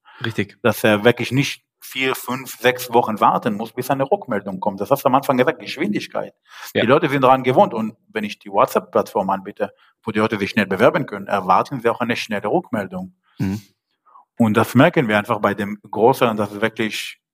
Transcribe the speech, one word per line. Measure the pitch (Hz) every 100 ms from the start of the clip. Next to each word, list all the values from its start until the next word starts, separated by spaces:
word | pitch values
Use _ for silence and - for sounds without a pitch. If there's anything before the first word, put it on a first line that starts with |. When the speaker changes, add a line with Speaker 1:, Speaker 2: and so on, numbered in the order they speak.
| _ -
Speaker 1:
Richtig. | 117 110 98 _
Speaker 2:
Dass | 113 -
er | 113 104
wirklich | 120 120 113
nicht | 131 131 - _ _
vier, | - 131 131
fünf, | 123 - 131 123 -
sechs | 123 123 -
Wochen | 117 113 104
warten | 117 - 120
muss, | 104 113
bis | 123 123
eine | 139
Rückmeldung | 135 202 - 104 98 95
kommt. | 104 98
Das | 98
hast | 139
du | 131
am |
Anfang | 131 139 123
gesagt, | 127 -
Geschwindigkeit. | - - 202 208 - 107 101 - _ - -
Speaker 1:
Ja. | 104
Speaker 2:
Die | 110
Leute | 147 135
sind | 139
daran | 127 131
gewohnt. | 123 143 202
Und | 113 110 - _
wenn | 107
ich | 104 -
die | 104
WhatsApp-Plattform | 98 135 208 - 110 95 107 98
anbiete, | 95 98 - 101 _ _ _
wo | 113
die | 107
Leute | 110 104
sich | 98
schnell | - 95
bewerben | 95 139 156 135
können, | 101 98
erwarten | 101 92 104 117 131
sie | 117
auch | 110
eine | 120 110
schnelle | - 101 104
Rückmeldung. | 165 - 110 95 92 92 _ _ -
Speaker 1:
Mhm. | 98 107 - _ _ _ _ - _ -
Speaker 2:
Und | 110 110
das | 107
merken | 123 170 170 113
wir | 104
einfach | 104 107
bei | 104
dem | 101 101 107 -
Größeren, | 104 117 131 123 107
dass | 101
es | 104
wirklich | 110 - 110 - - - _